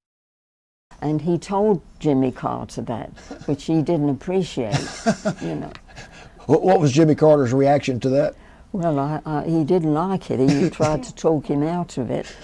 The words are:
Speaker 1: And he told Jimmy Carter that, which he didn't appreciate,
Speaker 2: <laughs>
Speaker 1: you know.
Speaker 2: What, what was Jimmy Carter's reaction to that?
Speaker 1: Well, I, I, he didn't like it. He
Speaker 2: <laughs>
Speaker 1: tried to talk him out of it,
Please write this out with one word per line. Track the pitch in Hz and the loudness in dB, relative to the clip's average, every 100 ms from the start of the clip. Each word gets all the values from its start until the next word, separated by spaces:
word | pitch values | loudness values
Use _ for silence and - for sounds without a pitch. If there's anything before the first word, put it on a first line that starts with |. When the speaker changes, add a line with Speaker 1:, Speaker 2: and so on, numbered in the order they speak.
| _ _ _ _ _ _ _ _ _ - | _ _ _ _ _ _ _ _ _ -8
Speaker 1:
And | 143 151 | -4 -2
he | 156 170 | -2 -4
told | - 202 214 175 - - | -2 0 2 0 -2 -4
Jimmy | 156 135 127 | 0 2 2
Carter | 123 131 120 117 - | -2 -6 -6 -8 -10
that, | 113 117 - - - - - | -8 -8 -10 -16 -18 -12 -6
which | 139 - | -6 0
he | 160 | 0
didn't | 147 170 147 | 2 0 0
appreciate, | 131 - 185 175 - 110 147 - - 233 | -2 -2 -2 -2 -4 -4 -4 -6 -4 -2
Speaker 2:
<laughs> | - 208 - | -2 -4 -4
Speaker 1:
you | 170 151 | -6 -6
know. | 147 - - - - - - - - | -10 -14 -20 -20 -20 -20 -20 -14 0
Speaker 2:
What, | 156 | 2
what | 185 190 | 4 4
was | 147 | 4
Jimmy | 135 160 139 | 4 4 6
Carter's | 156 151 123 | 6 6 4
reaction | 131 139 143 139 123 | 2 4 2 0 -2
to | 131 | 0
that? | 135 151 - - - - | 0 0 -4 -20 -20 -10
Speaker 1:
Well, | 202 170 143 | -4 -2 0
I, | 139 156 156 | -2 -4 -4
I, | 151 | -4
he | - 160 | 0 0
didn't | 139 180 156 | 2 2 2
like | 151 185 190 - | 0 0 -4 -4
it. | 117 135 | 2 4
He | 143 165 | 4 0
Speaker 2:
<laughs> | |
Speaker 1:
tried | - 156 151 | 0 0 0
to | 127 - | -6 -2
talk | 170 156 135 | 0 0 0
him | 143 | -2
out | 151 175 165 - | 0 -2 -4 -6
of | 113 | -4
it, | - - - | -6 -6 -16